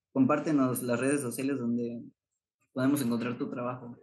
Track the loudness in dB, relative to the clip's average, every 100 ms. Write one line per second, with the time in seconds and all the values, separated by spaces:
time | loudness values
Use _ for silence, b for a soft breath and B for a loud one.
0 | _ 2 4 4 2 2 2 2 0 0
1 | 2 0 0 -4 -2 -2 0 -2 -2 -6
2 | -14 -20 _ _ _ _ _ -2 2 2
3 | 0 -2 -2 -4 -6 -4 -6 -6 -10 -16